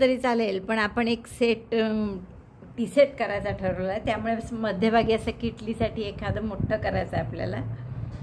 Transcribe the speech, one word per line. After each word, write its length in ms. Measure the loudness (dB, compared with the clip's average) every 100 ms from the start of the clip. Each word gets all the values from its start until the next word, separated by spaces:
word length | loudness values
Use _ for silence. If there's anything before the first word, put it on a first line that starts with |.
तरी 160 | 4 4
चालेल, 420 | 2 2 2 0
पण 200 | 0 0
आपण 280 | 2 2 0
एक 200 | 0 -4
set, 480 | 0 2 2 0 0
अम, 420 | 2 2 0 -4 -10 -18 -20 -20 -14 -4
टी 100 | 0
सेट 280 | 6 6 4
करायचा 360 | -2 -2 -2
ठरवला 400 | -2 -2 0 -2
आहे, 80 | -2 -2
त्यामुळे 300 | -2 0 -2 -2
मध्यभागी 600 | -2 -2 2 4 4 4
असं 180 | 2 0 -4
किटलीसाठी 600 | -4 -4 -6 -2 -2 -2
एखादं 400 | -6 -4 -4 -2
मोठं 360 | -2 -2 -2 0
करायचं 400 | 0 -2 -2 -2
आहे 100 | -4
आपल्याला. 340 | -4 -4 -4 -6 -8 -8 -8 -8 -8